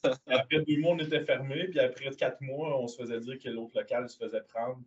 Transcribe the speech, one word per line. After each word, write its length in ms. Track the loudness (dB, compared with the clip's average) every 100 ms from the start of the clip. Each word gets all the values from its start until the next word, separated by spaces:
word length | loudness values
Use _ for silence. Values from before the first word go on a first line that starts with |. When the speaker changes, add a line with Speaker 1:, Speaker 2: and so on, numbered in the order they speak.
Speaker 1:
<laughs> 240 | 2 0 2
Speaker 2:
Et 60 |
après 260 | 2 4 0
deux 180 | 2 4
mois, 120 | 4
on 60 | 2
était 240 | 2 0
fermés, 440 | 2 0 0 -4 -2
puis 100 | 4
après 300 | 4 2 -8
quatre 300 | -2 -2 -2
mois, 360 | -6 -4 -2 -2
on 60 | -2
se 100 | -6
faisait 180 | -6 -6
dire 160 | -6 -10
que 80 | -8
l'autre 280 | -8 -4 -6
local 300 | -2 -4 -4
se 80 | -8
faisait 240 | -6 -6
prendre, 380 | -6 -6 -4 -6